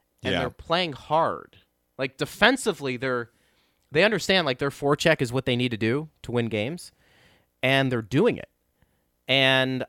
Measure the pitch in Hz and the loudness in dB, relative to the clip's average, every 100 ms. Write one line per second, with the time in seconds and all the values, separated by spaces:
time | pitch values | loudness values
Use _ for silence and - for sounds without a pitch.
0 | _ _ - 87 80 - - 170 175 131 | _ _ -4 -2 -4 -6 -4 -2 -2 -6
1 | - 156 139 80 50 - _ _ _ - | -2 0 0 -4 -12 -20 _ _ _ -8
2 | 135 - 143 - 220 269 214 160 135 123 | -8 -6 -8 2 4 4 -2 -4 -6 -4
3 | 131 123 113 _ _ _ _ _ _ 147 | -4 -4 -6 _ _ _ _ _ _ 2
4 | 208 196 - 190 151 123 143 - 143 151 | 2 2 2 2 2 0 -4 -2 0 2
5 | 165 151 120 131 131 120 123 107 113 139 | 2 2 0 -2 -2 0 0 0 0 -2
6 | 156 _ - 120 117 104 117 175 - _ | -6 _ -6 -2 -2 -2 -4 -6 -14 _
7 | _ _ _ _ _ _ 127 135 135 120 | _ _ _ _ _ _ 0 2 2 -2
8 | 107 135 226 131 - _ _ _ _ _ | 0 2 2 0 -8 _ _ _ _ _
9 | _ _ - 135 135 131 131 127 | _ _ 0 2 4 2 2 -2